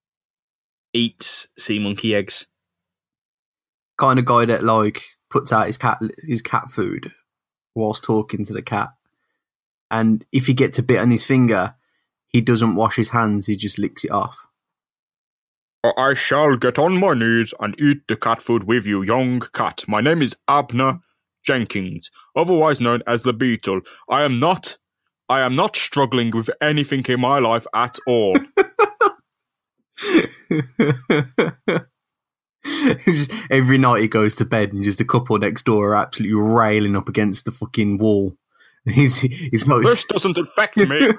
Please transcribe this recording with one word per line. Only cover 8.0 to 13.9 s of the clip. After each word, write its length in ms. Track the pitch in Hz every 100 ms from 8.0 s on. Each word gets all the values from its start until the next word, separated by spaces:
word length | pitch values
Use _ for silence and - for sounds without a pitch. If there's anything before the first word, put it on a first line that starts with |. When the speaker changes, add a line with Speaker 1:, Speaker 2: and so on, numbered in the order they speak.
Speaker 2:
talking 420 | - 110 107 104 104
to 80 |
the 80 | 104
cat. 280 | - 104 - _ _ _ _ _ _ _ _ _ -
And 340 | 110 110 107 -
if 160 | 135 127
he 60 |
gets 260 | 127 - -
a 40 |
bit 160 | - 110
on 120 | 117
his 140 | 113 -
finger, 500 | 131 120 101 92 - _ _ _ _ _
he 120 | 120
doesn't 340 | 113 113 113 95
wash 200 | 95 -
his 140 | 107
hands, 360 | 117 110 104 101
he 80 | 101
just 220 | 104 -
licks 240 | 101